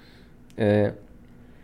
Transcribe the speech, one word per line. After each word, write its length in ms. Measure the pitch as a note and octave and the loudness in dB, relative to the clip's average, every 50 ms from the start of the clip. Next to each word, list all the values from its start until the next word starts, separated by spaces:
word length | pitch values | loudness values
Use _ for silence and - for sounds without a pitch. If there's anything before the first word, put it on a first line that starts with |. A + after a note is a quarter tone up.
| - - - - - - - - - - - - | -20 -20 -20 -20 -20 -20 -20 -20 -20 -14 -6 -2
اه، 320 | A2 G#2 G#2 G#2 G#2 G#2 - - - - - - - - - - - - - - | 0 2 2 2 0 -2 -4 -8 -18 -20 -20 -20 -20 -20 -20 -20 -20 -20 -20 -20